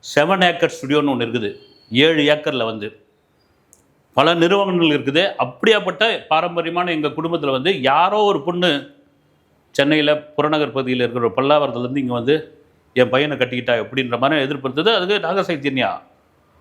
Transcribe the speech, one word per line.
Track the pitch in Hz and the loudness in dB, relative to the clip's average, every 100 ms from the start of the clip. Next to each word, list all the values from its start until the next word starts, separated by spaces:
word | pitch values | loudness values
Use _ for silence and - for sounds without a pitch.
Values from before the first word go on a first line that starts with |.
செவன் | - - 156 190 180 | 0 2 2 4 2
ஏக்கர் | 170 165 - | 2 -8 -10
ஸ்டுடியோன்னு | 135 147 143 | -2 0 0
ஒண்ணு | 127 117 | -2 -2
இருக்குது, | 120 104 - - _ _ | -4 -6 -10 -20 _ _
ஏழு | 117 151 160 | 2 4 4
ஏக்கர்ல | 147 151 151 135 113 | 2 2 0 -4 -4
வந்து | 110 104 - _ _ _ _ _ _ _ _ _ _ _ - | -6 -10 -14 _ _ _ _ _ _ _ _ _ _ _ 2
பல | 151 | 2
நிறுவனங்கள் | 170 170 202 196 180 165 | 4 4 4 2 2 2
இருக்குது. | 147 123 143 185 - | 2 0 0 0 -2
அப்படியாப்பட்ட | 131 - - 214 180 180 220 185 - | -6 0 2 2 0 -2 -2 -2 0
பாரம்பரியமான | 156 175 170 165 175 180 | 0 0 -4 -4 -2 -2
எங்க | 160 151 | -2 -2
குடும்பத்துல | 135 165 170 147 | -4 -4 -2 -2
வந்து | 131 147 196 | -2 0 0
யாரோ | 127 147 185 208 | 2 2 2 2
ஒரு | 208 175 | 2 0
பொண்ணு | 170 175 175 143 135 - _ _ _ _ _ _ _ - | -2 0 0 0 -6 -20 _ _ _ _ _ _ _ 0
சென்னையில | 139 156 147 151 | 2 4 2 0
புறநகர் | - - 151 156 143 | -2 -2 0 0 0
பகுதியில | 127 127 127 | -2 -4 -2
இருக்கிற | 120 123 117 | -2 0 -2
ஒரு | - | 0
பல்லாவரத்துலேருந்து | 135 151 139 - 123 139 | 2 2 2 -4 -4 -4
இங்க | 123 | -4
வந்து | 120 117 156 - - _ _ _ - | -4 0 0 -2 -20 _ _ _ 0
என் | 123 | 2
பையனை | 127 151 135 | 2 0 -2
கட்டிக்கிட்டா | 120 123 120 117 | -4 -4 -2 -2
எப்படின்ற | 101 131 123 117 | -2 -4 -2 0
மாதிரி | 135 156 | 0 0
எதிர்பார்த்தது. | 135 147 127 127 185 220 | -2 -4 -6 -2 0 0
அதுக்கு | 180 208 | 0 -2
நாக | 165 190 | -2 -2
சைத்தன்யா | 180 160 139 131 110 87 - _ _ _ _ _ | -2 -2 -2 -2 -2 -4 -14 _ _ _ _ _